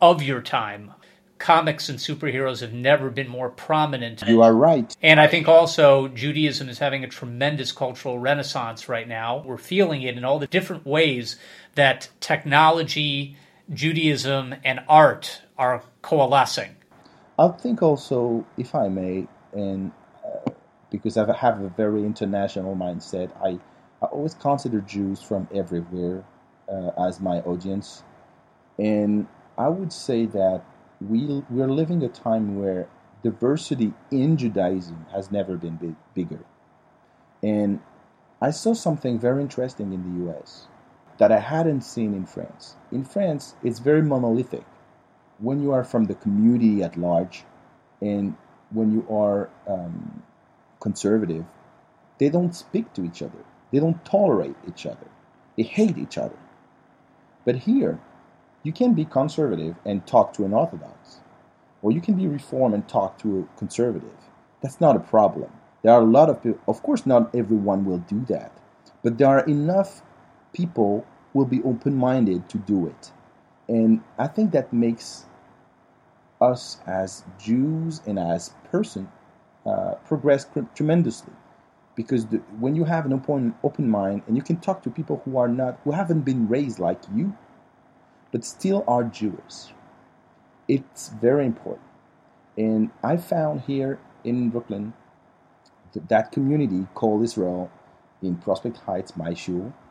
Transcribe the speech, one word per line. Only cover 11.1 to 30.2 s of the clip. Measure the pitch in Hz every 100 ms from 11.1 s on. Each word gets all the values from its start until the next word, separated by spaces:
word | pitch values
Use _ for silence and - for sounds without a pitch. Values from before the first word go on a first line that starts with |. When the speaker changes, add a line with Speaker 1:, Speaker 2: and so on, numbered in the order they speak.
| 127 113 - - - -
Speaker 1:
that | - 139 127 - _
technology | - 156 156 151 160 165 160 156 147 139 139 139 - _ -
Judaism | 147 156 160 156 135 131 139 127 135
and | 135 127 -
art | 156 147 104 - - - -
are | 127 123 - _
coalescing? | - 156 131 139 123 - 95 - _ - - _ _ -
Speaker 2:
I | 170
think | 175 247 226
also, | 165 143 - 127 120 117 - -
if | 127
I | 156 104
may, | 95 92 92 - - _
and, | 101 98 95 95 - _ -
uh, | - - - - _ _ _
because | 104 110 110
I | 107 -
have | 127 107
a | 98
very | 90 107 107
international | 104 104 101 101 98 101 95 95
mindset, | 90 87 - 92 90 -
I, | 95 87 - _ _ _
I | -
always | 143 156
consider | - 143 143 131 110
Jews | 98 101 98 98
from | - 101 95
everywhere, | 98 87 87 85 90 87 92 98 _ _ _ -
uh, | 95 90 - 90
as | 90
my | 95 87
audience. | 85 87 95 98 - - - - _ _ _ _ _ -
And | 107 104 104 104 - - - -
I | 131
would | 180 175
say | - - 117